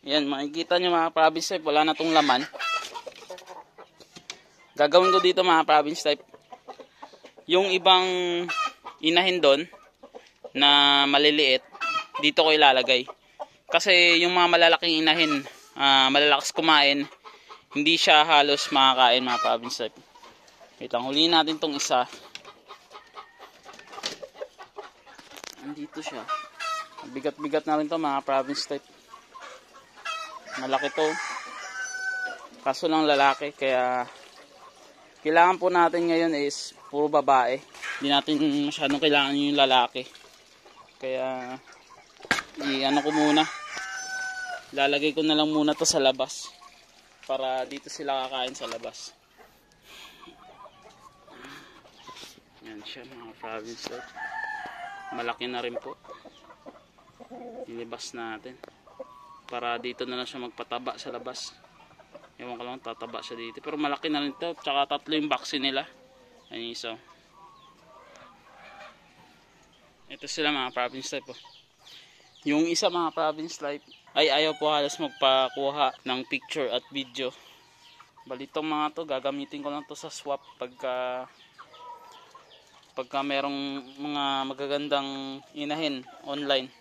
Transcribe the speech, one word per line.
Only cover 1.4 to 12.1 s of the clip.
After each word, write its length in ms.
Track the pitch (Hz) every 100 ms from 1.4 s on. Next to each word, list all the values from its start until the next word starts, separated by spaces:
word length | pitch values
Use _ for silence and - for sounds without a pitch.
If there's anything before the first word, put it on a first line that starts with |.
| 160 185
life, 80 |
wala 240 | 156 147 156
na 80 | 156
tong 160 | 165
laman. 320 | 160 147 127 147 - - 1077 - - - - - - - - - - - _ - - _ - _ _ _ -
Gagawin 400 | 147 170 185 190
ko 80 |
dito 240 | 180 180 180
mga 160 | 165
province 400 | 156 151 147 165
life, 160 | 151 147 - - _ - - - - _ - - - - -
yung 240 | 180 196
ibang 320 | 185 180 185 185 180 180 175 175 1077 1077 - - -
inahin 400 | 156 170 190 180
doon 240 | 151 139 175 - - _ - - - _ -
na 560 | 139 143 143 143 143 139
maliliit, 560 | 143 147 147 139 127 - - - - -